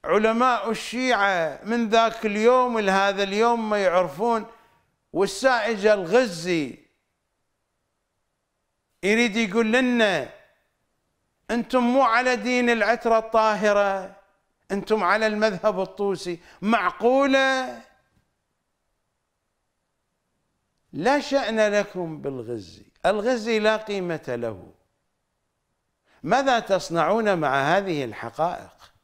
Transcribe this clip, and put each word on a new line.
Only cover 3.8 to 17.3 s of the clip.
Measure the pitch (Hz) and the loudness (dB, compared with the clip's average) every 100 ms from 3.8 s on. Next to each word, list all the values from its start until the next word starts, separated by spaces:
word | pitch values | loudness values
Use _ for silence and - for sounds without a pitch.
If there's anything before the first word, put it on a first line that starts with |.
يعرفون؟ | 190 175 175 160 233 226 - - _ _ _ _ _ | 2 2 0 -2 -2 -2 -4 -20 _ _ _ _ _
والسائج | 160 190 - 262 247 214 214 208 | -2 -2 0 0 2 0 0 2
الغزي | 208 170 226 247 170 170 170 135 - _ _ _ _ _ _ _ _ _ _ _ _ _ _ _ _ _ _ _ _ _ _ | 2 2 2 2 -4 -4 -2 -4 -10 _ _ _ _ _ _ _ _ _ _ _ _ _ _ _ _ _ _ _ _ _ _
يريد | 185 220 240 202 | 0 2 2 0
يقول | 226 214 220 | -2 0 2
لنا: | 240 254 240 214 170 123 - _ _ _ _ _ _ _ _ _ _ - | 2 2 2 2 0 -4 -14 _ _ _ _ _ _ _ _ _ _ -6
"أنتم | 233 - 254 | -6 0 0
مو | 240 262 | 2 4
على | 254 226 254 247 | 4 2 2 -2
دين | 226 247 240 | 0 0 2
العترة | 233 208 240 233 226 | 2 2 0 2 0
الطاهرة، | 220 226 220 208 208 202 202 196 185 - _ _ _ _ _ | 2 2 2 2 2 2 2 -2 -8 -18 _ _ _ _ _
أنتم | 196 - 214 | -6 -2 0
على | 180 214 220 | 2 2 2
المذهب | 208 220 185 214 185 | 0 -2 0 -2 -2
الطوسي". | 185 - 202 185 180 170 - - | -6 -4 -4 -4 -6 -10 -12 -8
معقولة؟ | 196 226 185 - 226 262 277 | 0 0 0 0 2 2 4